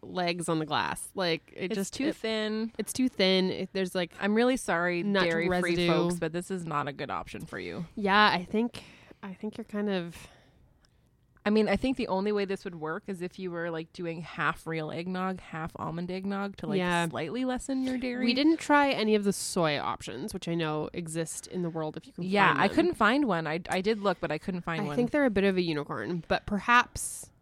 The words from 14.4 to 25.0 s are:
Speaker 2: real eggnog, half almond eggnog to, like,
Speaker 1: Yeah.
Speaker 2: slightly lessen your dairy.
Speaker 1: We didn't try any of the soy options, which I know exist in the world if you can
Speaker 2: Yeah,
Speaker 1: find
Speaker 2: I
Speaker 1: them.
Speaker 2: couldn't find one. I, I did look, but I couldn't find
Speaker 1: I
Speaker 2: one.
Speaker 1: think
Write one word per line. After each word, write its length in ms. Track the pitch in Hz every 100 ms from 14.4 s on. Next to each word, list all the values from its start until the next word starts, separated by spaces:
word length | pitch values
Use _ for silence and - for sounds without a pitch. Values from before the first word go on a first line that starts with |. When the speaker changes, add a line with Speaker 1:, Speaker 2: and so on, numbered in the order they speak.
| 147 160 -
Speaker 2:
real 240 | 160 156
eggnog, 500 | - 175 185 185 185
half 300 | - 160 160 -
almond 340 | - 165 175
eggnog 460 | 180 190 196 202 196
to, 100 | -
like, 120 | 196
Speaker 1:
Yeah. 280 | 180 175 170
Speaker 2:
slightly 380 | 120 156 240
lessen 380 | 254 254 - 262
your 160 | 262 254
dairy. 260 | 247 247
Speaker 1:
We 80 | 247
didn't 240 | 247 294 330
try 280 | - 294 277
any 220 | 220 214
of 100 | 214
the 80 | 202
soy 440 | 190 - - 160 143
options, 540 | 73 113 - 110 156
which 160 | 185 175
I 60 |
know 340 | 170 156 156 156
exist 520 | - 165 160 160 - -
in 140 | 180
the 80 | 175
world 300 | 160 156 160
if 80 | 262
you 80 |
can 100 | -
Speaker 2:
Yeah, 240 | 180 202 190
Speaker 1:
find 120 | -
Speaker 2:
I 60 | 196
Speaker 1:
them. 60 |
Speaker 2:
couldn't 200 | - 339
find 320 | 330 214 269 285
one. 200 | 170 160
I, 140 | 160 -
I 140 | 185
did 180 | 190 220
look, 160 | 196 175
but 100 | 160
I 60 | 156
couldn't 240 | - 180
find 180 | 175 160
Speaker 1:
I 40 | 151
Speaker 2:
one. 100 |
Speaker 1:
think 140 | 147